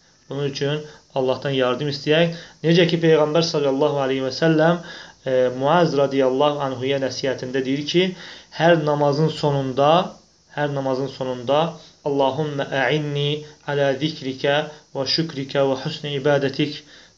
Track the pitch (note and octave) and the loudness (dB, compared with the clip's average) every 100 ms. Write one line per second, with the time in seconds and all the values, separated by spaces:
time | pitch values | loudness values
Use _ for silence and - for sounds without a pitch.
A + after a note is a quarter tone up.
0 | _ _ - C3+ C#3+ C3+ C#3+ D3+ D3+ - | _ _ -10 -6 -6 -4 -4 -4 -8 -18
1 | _ C3+ C3 B2+ C#3 C3+ B2 B2 D3 C#3+ | _ -2 0 0 -2 0 0 0 -4 -4
2 | D3 D#3 E3+ E3 - - D#3 E3+ E3 E3 | 2 4 4 0 -14 -4 2 4 4 2
3 | E3 D#3 D3+ D#3 E3 D#3 C#3+ C3+ D3 C#3+ | 4 4 4 2 0 0 0 2 0 0
4 | C3+ C3+ C3 B2+ E3 D#3 D#3+ F3 - - | -2 -2 -4 0 2 4 4 2 -4 -16
5 | - - - B2+ B2+ B2+ C#3 E3+ E3 C3+ | -20 -10 -2 2 2 0 2 4 4 2
6 | C#3 C3+ C3 C3 D3 C#3+ C#3 B2 C3 C#3 | 2 2 2 2 2 0 -4 -4 -4 -2
7 | C3 B2 C3+ B2 B2+ C3 B2+ C#3 C#3+ F3 | -2 -4 -4 -4 -4 -4 -2 -4 -2 0
8 | F#3 F#3 - - - - E3 E3+ D3+ D3 | 0 -4 -14 -20 -14 0 4 4 2 2
9 | D3 C#3 D#3+ D3+ D3+ C#3+ C3 B2+ C#3+ E3+ | 2 2 0 0 0 0 -2 2 4 4
10 | G3 - _ _ _ - D3 C#3 C3+ C3 | 2 -8 _ _ _ -4 -4 -2 -2 -2
11 | C3+ - C3 B2 B2 C#3+ E3 - - _ | -4 -6 -6 -4 0 2 0 -4 -18 _
12 | D3+ C#3 C3+ C#3+ D#3 C#3 C3+ C#3 B2 D3+ | -4 0 0 0 -4 -4 -4 0 0 0
13 | D3 C#3+ C#3+ D3+ - - - C#3+ C#3 C3 | -2 -2 -2 -4 -8 -14 -6 0 0 0
14 | D#3 D#3 C3 C3 C#3+ C#3+ D#3+ - _ C#3+ | -4 -4 -8 -4 0 0 -2 -10 _ -6
15 | C3 - E3 C#3 C3+ C#3+ C#3 C3 D#3 - | -2 -2 -2 -6 -4 0 0 0 -4 -8
16 | D3 C#3+ C3+ C#3+ C3 C3 D3 D3 - - | -6 -2 2 2 0 -2 -4 -4 -16 -20
17 | - | -20